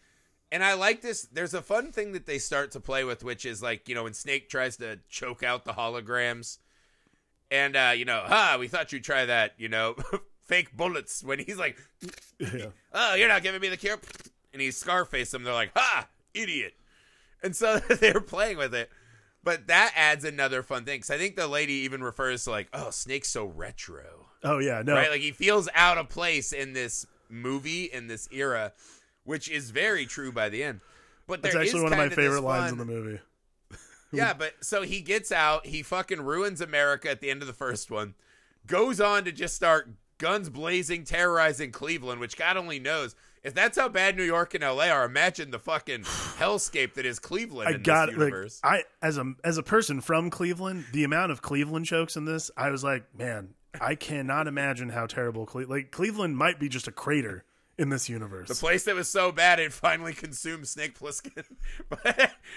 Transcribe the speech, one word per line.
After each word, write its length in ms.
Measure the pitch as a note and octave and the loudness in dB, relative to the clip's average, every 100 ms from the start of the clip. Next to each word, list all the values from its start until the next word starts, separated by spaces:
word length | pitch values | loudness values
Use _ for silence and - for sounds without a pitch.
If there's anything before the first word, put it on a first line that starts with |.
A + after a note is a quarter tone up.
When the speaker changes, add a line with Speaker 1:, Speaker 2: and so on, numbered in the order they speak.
| _ _ _ _ - | _ _ _ _ -6
Speaker 1:
And 120 | E3 | 0
I 100 | F#3+ | 2
like 280 | F#3+ G3 A#3 | 4 2 2
this. 200 | A#3+ G#3+ - | -2 -8 -8
There's 220 | C#3 F3 | -6 -4
a 80 | F3 | -4
fun 300 | - G#3 - | 0 0 0
thing 220 | - G#3 | -6 -6
that 120 | F#3+ D3+ | -6 -6
they 140 | C#3+ | -6
start 320 | - C#3+ C#3+ | -2 -2 -2
to 80 | C3 | -6
play 240 | G#2+ C3+ | -4 -2
with, 200 | C3 A#2 | -2 -4
which 220 | A#2+ A#2+ B2+ | -6 -8 -8
is, 160 | A2 | -6
like, 260 | A#2 A2+ - | -4 -6 -4
you 60 | |
know, 120 | A#2+ A2+ | -6 -6
when 100 | A2 | -6
Snake 340 | C#3 C#3 - | -4 -4 -2
tries 280 | C3+ B2+ A#2 | -2 -2 -4
to 200 | A#2 G#2 _ | -12 -12 _
choke 360 | - B2+ B2 | -10 -10 -4
out 200 | B2 B2 - | -2 -2 -4
the 80 | |
holograms 840 | G#2 A#2 A#2+ G#2+ B2 A#2+ A#2+ A#2 - _ _ _ _ _ _ _ _ - | -4 -4 -4 -4 -2 0 -4 -10 -16 _ _ _ _ _ _ _ _ -2
and, 240 | C#3 C#3 C#3 | 2 2 4
uh, 180 | B2+ A#2+ | 4 4
you 100 | B2 | 2
know, 180 | A#2 F#2 | -2 4
"Ha, 320 | A3 G3 C3+ | 4 6 2
we 80 | B2 | 0
thought 240 | E3+ D#3 | -4 -4
you'd 120 | C#3 | -6
try 220 | A2+ C#3 B2+ | -2 0 2
that, 280 | A#2+ G#2+ - | 2 2 -2
you 100 | A2 | -4
know, 260 | A2 A2+ A#2 C3 G3 | 0 0 -2 -6 -6
<laughs> 220 | - - - | -8 -14 -2
fake 300 | F3+ E3+ A2 | 0 0 -2
bullets," 480 | F3 E3 - - | -4 -4 -6 -10
when 140 | C3 C#3 | -4 -6
he's 200 | D#3+ G3 | -6 -6
like, 200 | D#3+ B2 - _ F3+ - - - | -6 -6 -20 _ -16 -16 -20 -10
Speaker 2:
Yeah. 280 | B2+ B2 A2 - _ | -8 -8 -10 -14 _
Speaker 1:
"Oh, 200 | F#3+ A#3 | 0 2
you're 140 | F#3+ A3 | 4 6
not 160 | G3+ | 6
giving 180 | F#3 F#3+ | 2 -4
me 80 | F#3+ | -4
the 80 | F#3 | -4
cure." 220 | G3 G#3 - - - _ _ | -4 -6 -10 -18 -20 _ _
And 60 | C3+ | -6
he 100 | C3+ | -4
Scarface 580 | B2+ - F3+ F3 C3+ A#2+ | -4 0 0 0 -2 -4
them. 140 | C3 | -4
They're 100 | B2 | -2
like, 180 | A#2+ G#2+ - | -2 0 2
"Ha, 320 | C4 F#3+ G#2 _ _ | 2 2 -4 _ _
idiot." 400 | G3+ G#3+ D#3 G2+ - _ _ _ _ _ _ | -8 -4 -4 -4 -10 _ _ _ _ _ _
And 120 | F#3+ F3 | -6 0
so 220 | A3+ G#3+ | 2 2
<laughs> 80 | - | 4
they're 300 | A#3+ A3 G#3+ | 6 6 6
playing 360 | - F3 A3 F3+ | 2 -2 0 0
with 160 | C3+ | -2
it. 160 | A#2+ A#2 - _ - _ _ | -2 -6 -10 _ -20 _ _
But 240 | - E3+ A2 | -2 -2 4
that 260 | E3+ A3 D#3+ | 6 6 6
adds 300 | D#3 D3+ D3+ | 4 4 0
another 360 | D3 C3+ C3 | 0 0 0
fun 200 | B2+ C3 | -4 -6
thing, 160 | A#2+ C#3 | -6 -8
'cause 100 | G#2 | -4
I 60 | C#3+ | -2
think 160 | F#3+ G3 | -2 -2
the 120 | D#3+ | -2
lady 260 | C#3+ D3 | 0 0
even 300 | C#3 C3+ C3 | -2 -2 -4
refers 400 | B2+ A2+ C3 B2 B2+ | -6 -2 -2 -2 -2
to, 40 | |
like, 180 | G#2+ F#2+ | -4 -6
"Oh, 160 | C3+ C3 | -8 -8
Snake's 400 | - - C#3 - | -8 -4 -4 -4
so 160 | B2 G#2 | -4 -6
retro." 840 | D#2+ F#2 - - D#2 C#2 - - _ | -8 -10 -10 -14 -16 -18 -20 -20 _
Speaker 2:
Oh, 140 | C#3 D3 | 0 2
yeah, 240 | C#3 A#2 | 2 0
no. 120 | A#2 C#3+ | 2 4
Speaker 1:
Right? 140 | D3+ | 4
Like, 100 | D3 | 4
he 100 | D3 | -2
feels 380 | C#3 F#3+ G#3 E3+ D#3+ | 0 4 4 4 6
out 220 | F3 E3+ | 6 6
of 100 | D#3+ | 0
place 420 | - E3+ D#3 B2+ | -2 0 0 -2
in 200 | C#3+ C3+ | -4 -4
this 320 | C3 B2 - - _ - | -4 -4 -6 -10 _ -18
movie, 560 | A2+ B2 C#3 C#3+ E3 F3 | -8 -4 -4 -4 -6 -6
in 220 | B2+ A#2 | -8 -10
this 200 | A2 - | -12 -10
era, 420 | C3 C#3 A#2+ G#2 - - - _ _ | -4 0 0 -2 -8 -20 -20 _ _
which 260 | - D#3 - | -8 -6 -4
is 220 | D3+ B2+ | -6 -4
very 340 | A2+ G3+ G3 B2+ | 0 0 0 -2
true 260 | - C3+ | -8 -8
by 180 | A#2 G#2+ | -2 -2
the 140 | G#2+ | -2
end. 180 | D3 G#2+ - - _ _ - | -4 -6 -14 -20 _ _ -8
But 140 | F3 | -4
Speaker 2:
That's 120 | G3 | 0
Speaker 1:
there 80 | F3 | 2
Speaker 2:
actually 160 | E3+ F3 | 4 4
Speaker 1:
is 40 | |
Speaker 2:
one 100 | E3 | 4
of 40 | D#3 | 4
my 60 | C#3+ | 4
Speaker 1:
kinda 100 | C#3+ | 4
this 100 | C#3+ | 4
Speaker 2:
favorite 160 | C#3 | 4
lines 300 | C3 C3 E3+ | 2 2 0
in 60 | B2 | -2
Speaker 1:
fun 100 | A#2 | -4
Speaker 2:
the 60 | |
movie. 260 | A#2 A2 G#2 - | -6 -6 -8 -12
<laughs> 40 | _ _ _ _ - - - - | _ _ _ _ -20 -20 -20 -6
Speaker 1:
Yeah, 220 | C#3+ A3+ | 0 0
but 220 | D#3+ D#3 - - | 0 -4 -6 -2
so 160 | G#3 | -2
he 200 | F3+ G3 | -2 -4
gets 300 | E3 G#3 - | -2 -2 0
out, 360 | F3 D#3 D#3 D3+ | 2 4 4 0
he 160 | D3+ | -8
fucking 380 | D3 F#3 F#3 F3 | -4 -4 -2 -4
ruins 400 | C#3 D#3+ G3+ F3 | -2 -2 -2 -2
America 500 | E3 D3 C#3+ C#3 D3 | -2 2 4 2 -2
at 100 | C#3 | -4
the 80 | C#3 | -2
end 120 | C3+ | -4
of 60 | C#3+ | -6
the 60 | |
first 380 | A#2+ C3 A2+ - | -6 -4 -4 -4
one, 240 | A2 G#2 F#2+ _ _ _ _ - | -6 -6 -8 _ _ _ _ 0
goes 340 | F3 A#3+ G#3 | 4 4 4
on 240 | G#3 G3+ F3+ | 4 4 2
to 60 | |
just 240 | D3+ E3 - | -4 -6 2
start 320 | F3 D#3 B2+ G#2+ _ - | 6 6 4 -12 _ -4
guns 320 | E3 G#3 F3 | 0 0 -2
blazing, 540 | C3 D#3+ F3+ D#3+ E3+ | -6 -2 0 0 -4
terrorizing 680 | D3 E3+ F3 E3+ D#3+ C#3 D3 | -2 2 4 6 4 2 -4
Cleveland, 480 | A2 D3 E3 B2+ A#2+ | -6 -6 -4 -4 -6
which 160 | A#2+ - | -6 -2
God 220 | E3 F#3 | 0 0
only 220 | F3 D3 | -2 -6
knows. 360 | C3 D#3+ C3 - - _ | -2 -2 -4 -8 -20 _
If 100 | C#3 | -6
that's 240 | B2+ A3 - | 2 2 4
how 100 | B3+ | 2
bad 300 | G3 F#3+ F#3+ | 4 2 2
New 60 | |
York 320 | F3+ E3 E3+ F3+ | 2 2 0 0
and 80 | |
L 180 | C#3+ C3 | 0 2
A 80 | E3+ | 4
are, 160 | D3 A#2+ | 4 4
imagine 460 | C3 F3+ F3 D3+ | 4 2 2 -6
the 80 | A#2 | -8
fucking 420 | - D#3+ - B2 | -2 -4 -2 -6
<sighs> 380 | G2 - - - | -6 -6 -6 -2
hellscape 560 | F3 G#3 - D3+ B2+ - | 0 2 0 0 -2 -2
that 100 | B2+ | -4
is 140 | A#2 | -4
Cleveland 500 | - F3+ A3+ C3+ C3+ | -6 -6 -6 -4 -2
Speaker 2:
I 40 | C#3+ | 0
Speaker 1:
in 80 | |
Speaker 2:
got 240 | A#2+ D#3+ D#3 | 4 6 4
Speaker 1:
this 80 | A#2 | 2
Speaker 2:
it. 40 | |
Like, 60 | D3 | 2
Speaker 1:
universe. 280 | F#2+ G2+ - | 0 -8 -2
Speaker 2:
I, 200 | C#3 F#3+ - - | 2 2 0 -4
as 200 | D#3+ D3 | -2 0
a, 140 | C3 C3 | -4 -4
as 160 | E3 D#3+ | -2 -2
a 40 | |
person 380 | C#3+ G#3+ A3 C#3 | 2 2 2 -2
from 300 | - D#3+ E3+ | 0 0 0
Cleveland, 540 | - F3 F3 F#3+ F#3 B2+ | -2 -4 -2 -6 -8 -6
the 120 | C3+ | 0
amount 280 | D3 D#3 F#3 | 2 2 2
of 120 | C#3 | -2
Cleveland 420 | - C#3+ D3 D#3+ E3 | -2 0 0 -2 -2
jokes 320 | E3 D#3+ - | 0 0 -4
in 80 | D3+ | -4
this, 240 | D#3+ - - | -4 -6 -2
I 140 | C3+ | -2
was 120 | C#3 | 0
like, 200 | C#3 C3 A2 G2+ | -2 -2 -4 -8
"Man, 380 | B2 A2 F#2+ - _ - | -6 -6 -10 -18 _ -6
I 140 | A#2 | -2
cannot 540 | D3+ - D3 C3 C#3+ D3+ | -2 -4 -4 -2 -2 -2
imagine 420 | C#3 C#3 B2 B2 | -2 -2 -2 -4
how 160 | A#2 A#2 | -4 -4
terrible 400 | - A#2+ A2+ A2 | -2 -4 -4 -8
Cle-, 220 | B2+ C3 | -8 -4
like, 240 | C#3 C3+ | -4 -6
Cleveland 440 | - G3+ G#3+ F#3 C3+ | -2 -2 0 -2 2
might 240 | D#3+ E3 | 2 2
be 80 | C#3+ | -2
just 200 | C3 - | -4 -8
a 40 | |
crater 540 | - - D3 A#2 F#2 - _ _ - | -6 0 0 0 -6 -14 _ _ -2
in 100 | C#3+ | 0
this 200 | C3+ - | 0 -4
universe." 400 | A#2 G#2+ F#2+ F2+ | -6 -8 -10 -8
Speaker 1:
The 60 | B2 | -2
place 280 | E3 F3+ | 2 2
that 120 | G#3+ F#3+ | 2 0
was 120 | E3+ | 0
so 240 | G3 F#3 | 2 2
bad 260 | E3 F3 E3+ | 6 6 6
it 100 | D#3+ | 4
finally 420 | - E3+ E3 E3 | 2 2 2 -2
consumed 540 | D#3 E3 C3 D#3+ E3 C#3 | -8 -10 -8 -8 -8 -10
Snake 300 | - D3+ - | -8 -8 -8
Plissken. 460 | D3 C#3+ C#4 - - | -10 -10 -12 -14 -14
<laughs> 40 | - - - - | -8 -8 -8 -8
But, 420 | C#3+ A#3+ A#3 C4 - - | -4 0 4 2 0 -16